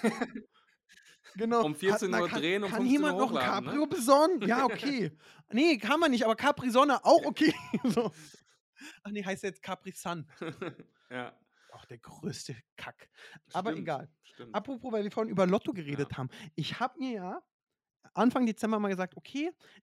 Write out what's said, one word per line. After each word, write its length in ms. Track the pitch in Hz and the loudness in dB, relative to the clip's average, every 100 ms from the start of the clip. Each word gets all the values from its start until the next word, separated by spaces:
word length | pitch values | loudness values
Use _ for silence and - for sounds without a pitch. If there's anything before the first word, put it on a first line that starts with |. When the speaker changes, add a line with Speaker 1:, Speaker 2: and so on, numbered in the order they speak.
Speaker 1:
ja. 240 | 226 - 247 | -2 0 -6
<laughs> 160 | - - _ _ _ _ - - - - | -8 -18 _ _ _ _ -20 -20 -20 -20
Speaker 2:
Genau. 320 | 185 226 233 156 | -6 0 2 2
Speaker 1:
Um 80 | 151 | 2
Speaker 2:
Hat, 200 | 190 208 190 | 0 2 2
na, 140 | 220 | 0
Speaker 1:
vierzehn 20 | |
Uhr 40 | 175 | 0
Speaker 2:
kann, 140 | 226 | 0
Speaker 1:
drehen, 220 | 156 196 | 0 0
um 80 | 202 | 0
Speaker 2:
kann 120 | 220 | 0
Speaker 1:
fünfzehn 240 | 247 285 294 | 2 4 2
Uhr 60 | |
Speaker 2:
jemand 40 | 277 | 2
noch 120 | 254 | 0
'n 80 | 156 | 0
Speaker 1:
hochladen, 260 | 127 - | 0 -2
ne? 140 | 123 277 | -2 -2
Speaker 2:
Cabrio 80 | 302 | -2
besorgen? 540 | 330 233 277 320 339 | 0 4 6 6 2
Ja, 200 | 196 240 262 | 0 2 0
Speaker 1:
<laughs> 0 | |
Speaker 2:
okay. 460 | 208 285 269 165 - - - _ | -2 -4 -2 -4 -6 -18 -20 _
Ne, 260 | 220 330 262 | 2 4 2
kann 220 | 208 302 | 2 2
man 100 | 330 | 4
nicht, 140 | 240 | 4
aber 120 | 226 220 | 2 2
Capri-Sonne, 680 | 269 285 254 233 285 254 | 2 2 2 4 4 4
auch 200 | - 311 | 6 6
Speaker 1:
Ja. 20 | 285 | 6
Speaker 2:
okay. 280 | - 311 - - | 2 2 2 -4
<laughs> 120 | - | -2
So. 280 | 254 196 220 - - - _ _ _ _ 285 - | 0 0 0 -4 -16 -20 _ _ _ _ -20 -16
Ach 60 | 202 | -10
ne, 140 | 208 | -6
heißt 180 | 190 196 | -4 -4
jetzt 180 | 202 - | -4 -8
Capri-Sun. 640 | - 180 190 - 175 170 151 - | -8 -8 -10 -10 -6 -6 -8 -12
Speaker 1:
<laughs> 540 | 165 - 175 - - _ _ | -12 -8 -10 -12 -18 _ _
Ja. 280 | 123 123 - _ _ _ | -10 -10 -12 _ _ _
Speaker 2:
Auch 160 | - | -20
der 140 | - 120 | -20 -20
größte 580 | - - - 127 - 117 - - | -20 -12 -10 -10 -12 -16 -18 -18
Kack. 340 | - - - _ - 151 _ | -16 -16 -20 _ -20 -20 _
Aber 240 | 175 202 214 | -6 -4 -6
Speaker 1:
Stimmt, 0 | |
Speaker 2:
egal. 320 | 165 139 147 _ | -6 -6 -8 _
Speaker 1:
stimmt. 300 | _ - 120 | _ -20 -10
Speaker 2:
Apropos, 400 | 202 208 254 254 | -8 -8 -10 -6
weil 120 | 220 | -4
wir 80 | 202 | -4
vorhin 180 | 233 226 | -4 -2
über 160 | 190 185 | 0 2
Lotto 260 | 202 - 208 147 | 2 0 -8 -6
Speaker 1:
Ja. 220 | 143 139 | -4 -4
Speaker 2:
geredet 40 | - | -4
haben. 100 | 131 - 156 - | -8 -10 -12 -8
Ich 240 | 156 - | -8 -4
hab 160 | 254 - | -6 -4
mir 140 | 262 | -6
ja 300 | 220 180 269 - _ _ _ _ _ - | -6 -8 -10 -14 _ _ _ _ _ -8
Anfang 320 | - 233 262 240 | 2 2 4 2
Dezember 320 | 208 220 220 | 0 0 0
mal 80 | 202 | 0
gesagt: 280 | 185 185 - | -2 -4 -8
"Okay, 360 | - 277 320 - - - | -12 -6 -6 -6 -16 -20